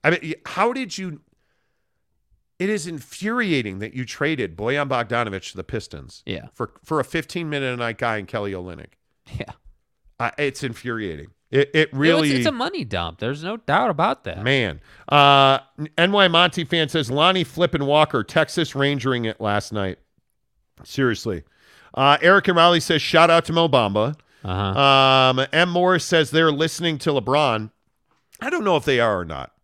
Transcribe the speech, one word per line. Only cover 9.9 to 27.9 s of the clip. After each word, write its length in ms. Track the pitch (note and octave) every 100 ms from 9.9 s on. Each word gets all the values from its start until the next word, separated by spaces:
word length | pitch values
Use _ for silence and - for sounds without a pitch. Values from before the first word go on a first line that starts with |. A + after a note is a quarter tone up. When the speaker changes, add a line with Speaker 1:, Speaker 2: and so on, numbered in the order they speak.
| _ _ _
Speaker 1:
Uh, 100 | A#2+ -
it's 240 | D3 C3
infuriating. 680 | C3+ A#2 B2 A2+ G2+ D2+ D2 _ _
It, 200 | C3+ C#3
it 140 | D#3+ D#3
Speaker 2:
You 20 |
know, 40 | C3+
Speaker 1:
really 300 | D#3 E3 D4
Speaker 2:
it's, 80 | B2+
it's 60 | B2
a 40 |
money 320 | B3 C#4 F#4+
dump. 340 | A2+ F#2+ E2+ E2
There's 240 | A2+ C#3+
no 140 | E3+ A3+
doubt 320 | - E3 A#3+
about 340 | D3+ F#3+ C4+
that. 180 | - F2
Speaker 1:
Man. 380 | A2+ C3+ G#2+ D2+ - - -
Uh, 500 | D3 C#3+ C#3 C3+ C3+ - -
N-, 100 | D3+ -
N 140 | F3+
Y 140 | G3+ F#3
Monty 360 | E3+ F3 -
fan 240 | D3+ E3+ D#3
says, 220 | E3 A2+
"Lonnie 320 | C#3 E3+ F#3+
flippin' 420 | E3+ - F3 D3 C#3
Walker, 380 | D3 D3+ B2+
Texas 500 | G#2 F3 D3+ - D#3
Rangering 500 | C#3 C#3 C#3+ A#2+ B2
it 160 | A2+ -
last 320 | G#2+ G#2 -
night." 260 | G#2+ F#2+ F2 _ _ _ _ _ _ _ _
Seriously. 580 | - - B2+ G#2+ A2+ F2 - _ _ _ _
Uh, 260 | - C3+ D3
Eric 260 | F3 G3 -
and 80 | E3+
Raleigh 240 | E3+ F3
says, 220 | - D#3+
"Shout 280 | - E3 E3+
out 140 | E3
to 80 | E3
Mo 160 | E3 E3
Bamba." 480 | C3 G#2 G2+ A#2 D3+ _ _
Speaker 2:
Uh-huh. 380 | - F#2 G2+ G#2+
Speaker 1:
Um, 680 | C#3 C3+ C3+ C3 C3 B2+ C3+
M 160 | D#3 F3+
Morris 360 | F3 F3+ F3+
says, 280 | - E3 D3+
"They're 180 | D#3+ D#3+
listening 480 | C#3+ D#3+ - E3+ D3
to 120 | E3+
LeBron." 600 | C#3 G#2 C#3+ C#3+ A2 G#2+ _ _